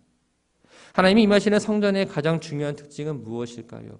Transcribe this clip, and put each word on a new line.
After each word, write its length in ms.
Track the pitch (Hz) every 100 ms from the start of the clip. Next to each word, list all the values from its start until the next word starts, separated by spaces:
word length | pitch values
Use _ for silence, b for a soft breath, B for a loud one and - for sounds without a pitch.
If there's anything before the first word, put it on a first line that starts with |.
| _ _ _ _ _ _ B B B
하나님이 300 | - 185 208
임하시는 360 | 208 202 202 208
성전의 480 | 214 214 202 196 190
가장 320 | 156 147 165
중요한 360 | - 147 147 143
특징은 480 | - - 151 143
무엇일까요? 760 | 110 117 120 120 117 117 110 104